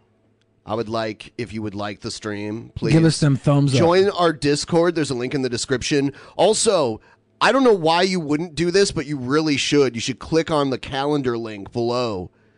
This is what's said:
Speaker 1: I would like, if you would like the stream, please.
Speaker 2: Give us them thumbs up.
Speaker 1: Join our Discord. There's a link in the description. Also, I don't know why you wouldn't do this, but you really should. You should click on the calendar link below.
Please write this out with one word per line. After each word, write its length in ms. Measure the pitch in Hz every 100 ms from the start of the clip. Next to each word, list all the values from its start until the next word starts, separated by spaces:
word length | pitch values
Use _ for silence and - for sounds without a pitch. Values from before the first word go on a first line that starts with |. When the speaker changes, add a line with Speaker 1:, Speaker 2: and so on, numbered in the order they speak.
| _ _ _ _ _ _ -
Speaker 1:
I 100 | 110
would 120 | 107
like, 440 | 113 110 104 - -
if 140 | 110
you 100 | 110
would 120 | 107 98
like 260 | 104 101
the 100 | 117
stream, 600 | - 110 104 104 113 - -
please. 180 | 113
Speaker 2:
Give 100 | 156
us 160 | 165 -
them 160 | 151 139
thumbs 380 | - 143 143
up. 60 | 127
Speaker 1:
Join 300 | 165 185 196
our 200 | 170 170
Discord. 600 | 151 143 143 - 170 175 165
There's 140 | 147
a 60 | 123
link 180 | 127
in 80 | 143
the 80 | 131
description. 640 | 117 - 123 - 147 139 - - -
Also, 640 | 180 214 220 185 131 110 _ _ _ -
I 100 | 170
don't 120 | 254
know 100 | 254
why 300 | 202 156 170
you 160 | 190 185
wouldn't 340 | 147 151 175 147
do 140 | 175
this, 200 | 190 202
but 140 | 165 139
you 100 | 147
really 400 | 123 147 156 135
should. 380 | - 147 131 117
You 60 |
should 180 | 117 117
click 320 | - 160 160
on 180 | 156 139
the 80 | 123
calendar 600 | - 131 143 151 127 117
link 340 | 113 104 98
below. 580 | 123 117 120 120 95 85 _ _